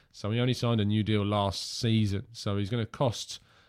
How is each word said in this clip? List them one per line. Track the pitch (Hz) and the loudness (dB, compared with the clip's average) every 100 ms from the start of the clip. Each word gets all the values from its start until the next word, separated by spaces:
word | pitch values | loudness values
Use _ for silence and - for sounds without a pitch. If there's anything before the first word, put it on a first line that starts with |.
| _ | _
So | - 104 | -10 -4
he | 113 | 0
only | 127 | 2
signed | 123 120 117 | 2 2 2
a | |
new | 101 107 | 2 2
deal | 101 107 101 | 2 2 2
last | 104 101 - - - | 2 0 -2 -6 -4
season. | 120 110 104 98 - | 2 4 2 0 -6
So | 117 - 101 | -10 -4 -2
he's | 101 | -2
gonna | 120 107 | -2 -4
cost, | - 135 - - - - _ | 0 -2 -2 -10 -14 -16 _